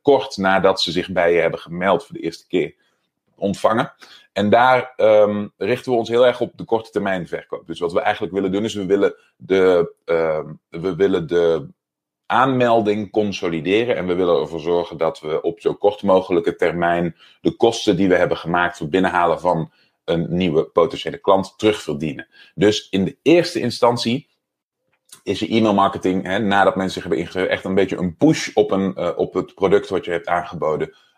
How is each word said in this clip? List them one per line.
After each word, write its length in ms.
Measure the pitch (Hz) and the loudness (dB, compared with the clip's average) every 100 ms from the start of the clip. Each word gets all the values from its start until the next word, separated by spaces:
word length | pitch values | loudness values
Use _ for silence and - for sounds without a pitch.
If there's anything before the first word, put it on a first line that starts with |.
kort 360 | - 135 - - | 2 2 0 -4
nadat 440 | 95 95 95 92 | 0 4 2 2
ze 100 | - | -2
zich 200 | 82 87 | -4 -4
bij 220 | 92 85 | 0 2
je 60 | 85 | 4
hebben 200 | 82 80 | 2 -2
gemeld 460 | - 87 95 92 - | -10 -4 0 0 -2
voor 100 | 85 | -10
de 60 | |
eerste 260 | 82 - _ | -10 -10 _
keer 260 | 90 76 _ _ _ _ _ _ - | -2 -2 _ _ _ _ _ _ -6
ontvangen. 580 | 101 - 113 113 160 _ - - _ | -6 0 0 0 -4 _ -20 -20 _
En 160 | - 104 | -4 2
daar, 440 | 117 127 127 120 - | 4 6 4 0 0
ehm, 520 | 107 107 104 104 104 - | 4 6 6 2 -6 -6
richten 340 | 98 123 - | -4 -4 -2
we 60 | 120 | -2
ons 120 | 113 | 0
heel 160 | 117 127 | 2 2
erg 160 | 117 | 2
op 100 | 110 - | -4 -6
de 80 | |
korte 280 | 90 113 - | -4 -4 -2
termijn 360 | 104 98 95 80 | -4 -4 -4 -6
verkoop. 400 | 82 - - - | -10 -10 -14 -12
Dus 120 | 82 | -6
wat 140 | 85 | -4
we 80 | 95 | -2
eigenlijk 320 | 104 101 98 | -2 -4 -4
willen 180 | 95 95 | -4 -2
doen 120 | 98 | -2
is 100 | 107 | -4
we 120 | 101 92 | -6 0
willen 300 | 98 98 - _ _ | 2 0 -2 _ _
de, 560 | - 95 92 87 85 - - | -2 2 4 4 0 -6 -4
ehm, 480 | 82 80 78 76 78 _ | -2 0 -4 -6 -14 _
we 260 | 85 92 82 | -8 -6 0
willen 320 | 98 92 80 | 0 0 0
de 400 | 87 85 82 71 - _ _ _ _ - | 0 2 0 -4 -20 _ _ _ _ -4
aanmelding 840 | 107 135 127 120 117 104 104 104 | 0 2 2 2 2 2 -2 -2
consolideren 840 | 110 104 92 90 82 78 104 120 78 | -2 -2 -2 -4 -4 0 0 2 -2
en 120 | 90 | -2
we 60 | |
willen 280 | 90 90 78 | 0 2 2
ervoor 180 | 76 82 | 0 -6
zorgen 380 | 78 87 82 78 | -2 -2 -2 -4
dat 220 | 80 - | -4 -4
we 220 | 78 78 | -6 -4
op 180 | 85 82 | -4 -4
zo 140 | 80 | -4
kort 300 | 76 101 104 | 0 0 0
mogelijke 520 | 101 95 90 87 85 - | 2 2 4 0 0 0
termijn 600 | 87 85 85 87 87 - _ _ | -2 0 0 0 -2 -6 _ _
de 140 | 85 80 | -4 2
kosten 400 | 117 - - 87 | 0 2 0 2
die 120 | 95 | 2
we 80 | 87 | 2
hebben 220 | 85 80 | 2 -2
gemaakt 400 | 82 87 87 - | -2 -2 -2 -4
voor 80 | 80 | -4
het 100 | 95 | 0
binnenhalen 440 | 90 87 85 78 | 0 0 0 0
van 320 | 90 82 78 _ _ _ - | 0 -2 -4 _ _ _ -4
een 200 | 85 82 | -4 -2
nieuwe 340 | 87 92 78 | -2 0 0
potentiële 540 | - - 82 - 80 71 | 0 0 0 -2 -10 -6
klant 360 | - 95 92 - | 0 0 0 -2
terugverdienen. 720 | 107 104 - 71 78 69 - _ - - | -2 -2 -4 -6 -6 -8 -14 _ -16 0
Dus 340 | 101 104 - | 2 2 -2
in 160 | 98 92 | -2 -2
de 120 | - | -2
eerste 380 | 135 170 170 - | 4 4 4 -2
instantie 680 | 120 - 120 123 117 127 - _ _ _ _ _ _ _ _ - | -4 0 0 0 -2 -4 -6 _ _ _ _ _ _ _ _ -16
is 160 | - 101 | -8 -6
je 80 | 110 | 0
e-mailmarketing, 760 | 113 110 101 98 95 95 92 92 | 2 2 4 2 0 -2 -2 -2
hè, 140 | 98 | -4
nadat 360 | 104 101 95 92 | 0 2 2 2
mensen 180 | 92 | -4
zich 80 | 92 | -6
hebben 180 | 90 82 | -4 -4
ingeschreven, 320 | 87 92 92 | -4 -4 -2
echt 140 | 101 95 | -2 -2
een 100 | 95 | 0
beetje 220 | 95 - | 0 0
een 200 | 90 - | -4 0
push 320 | 147 156 - | 2 2 -2
op 180 | - - | 0 2
een, 240 | 95 95 - | 2 -2 -4
eh, 140 | 87 - | -6 -4
op 180 | 92 | -4
het 220 | 90 - - | -4 -6 -2
product 340 | 95 101 - | 2 2 2
wat 160 | 92 85 | -6 -4
je 60 | |
hebt 160 | 85 - | -6 -2
aangeboden 680 | 87 - 85 76 76 78 _ _ | -4 -4 -4 -2 -2 -4 _ _